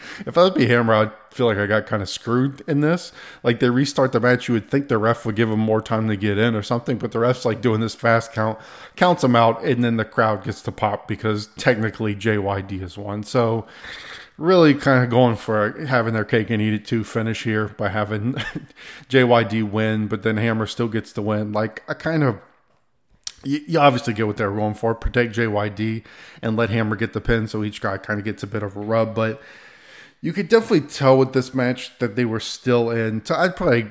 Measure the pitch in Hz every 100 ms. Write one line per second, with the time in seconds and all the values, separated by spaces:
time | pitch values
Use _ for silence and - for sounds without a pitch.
0 | - - - 160 185 185 117 120 113 107
1 | 107 - - - 120 101 101 107 107 107
2 | 95 - 120 123 139 135 - 143 151 175
3 | - - - - 120 117 123 123 143 -
4 | 131 120 120 123 - 117 - 143 143 113
5 | 110 117 113 107 113 107 110 110 - 110
6 | 110 101 104 101 117 110 101 120 - 120
7 | 117 113 120 127 120 107 117 107 113 -
8 | 117 113 - - 110 110 - - - -
9 | 180 170 131 117 117 113 165 120 120 113
10 | 107 - 110 104 113 - - - 107 104
11 | - 104 110 107 104 - 135 110 110 -
12 | 107 101 110 107 98 98 95 95 92 -
13 | 101 104 104 127 113 113 - - - -
14 | - - - - 156 185 156 143 139 127
15 | 120 120 123 110 - 107 107 - 151 127
16 | 113 110 104 113 101 110 107 107 - 117
17 | 104 117 110 107 117 107 104 - 101 107
18 | 101 107 113 147 - - - - - -
19 | - 131 123 120 101 113 104 104 110 110
20 | 104 107 113 107 117 110 107 - 117 110
21 | - - 104 107 107 104 110 - - 147
22 | 156 160 135 95 - _ _ _ _ _
23 | _ _ - - 139 147 147 160 143 123
24 | - 107 107 104 101 104 107 104 113 113
25 | 107 123 117 104 113 104 107 101 113 113
26 | - - - - 113 110 113 113 110 107
27 | 113 107 - 117 110 107 104 - 107 98
28 | - 104 107 101 101 107 101 101 104 113
29 | 110 107 110 110 - - - - - -
30 | - _ 156 196 180 226 220 180 135 -
31 | 135 135 131 131 127 131 123 123 - -
32 | 120 107 120 110 - - 127 120 117 117
33 | 110 110 - 160 180 180 175 120 107